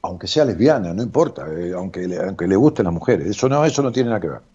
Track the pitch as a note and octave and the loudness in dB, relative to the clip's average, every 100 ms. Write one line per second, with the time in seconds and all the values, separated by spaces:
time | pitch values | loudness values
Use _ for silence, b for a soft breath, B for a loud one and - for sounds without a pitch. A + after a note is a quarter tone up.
0 | - F2+ - D3+ C#3 F2 C3 C#3 F2 F2+ | -10 -8 -2 2 2 4 4 4 0 -4
1 | A#2 C3+ E3 - D#2 D#2+ F2 F#2 F#2 F#2 | -2 0 0 -2 -8 -6 -6 -6 -8 -6
2 | F2+ F2 F#2+ G2 F2 F#2+ D3 D3+ F#2+ E2 | -6 -4 -4 -2 2 4 4 4 0 0
3 | - G2+ D2+ G#2 B2+ C#3+ D3+ - C3+ B2+ | 0 0 0 0 0 2 2 2 0 0
4 | A#2+ A2 E2+ B1 - | 0 -2 -4 -8 -16